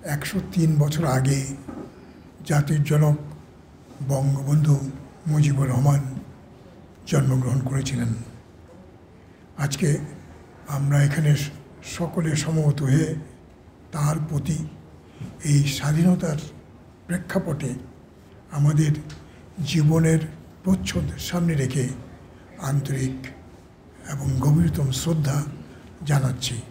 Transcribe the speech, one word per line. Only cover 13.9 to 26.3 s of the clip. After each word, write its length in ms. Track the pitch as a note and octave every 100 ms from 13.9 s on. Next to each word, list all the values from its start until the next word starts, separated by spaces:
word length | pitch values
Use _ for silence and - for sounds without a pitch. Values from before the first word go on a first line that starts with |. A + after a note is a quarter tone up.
তার 240 | - D3 D#3 D3+
প্রতি 380 | D3 - D3+ - - - - - - - -
এই 200 | D3+ C#3+
স্বাধীনতার 720 | C#3+ - C#3+ D#3 F3+ F3 E3 D3 - - - - - - -
প্রেক্ষাপটে 680 | F3 - G3 F3 D3 C3+ - - - - - - - -
আমাদের 400 | D3 D3 D3+ D3+ D#3 - - - - - - D3+
জীবনের 520 | E3+ D3+ D#3+ D#3+ D#3+ - - - -
প্রচ্ছদ 560 | F#3 F#3+ - F3 D3 -
সামনে 340 | - F3 E3+
রেখে 340 | D3+ B2+ C#3 B2 - - - - - - -
আন্তরিক 680 | C3+ C#3+ - C3+ C3 - - - - - - - - - -
এবং 280 | C#3+ C#3 C3
গভীরতম 520 | C#3 D3+ E3+ D3+ C#3
শ্রদ্ধা 520 | B2+ E3 D#3+ C#3 D3 D3 - - - - - D3
জানাচ্ছি। 560 | C#3+ B2+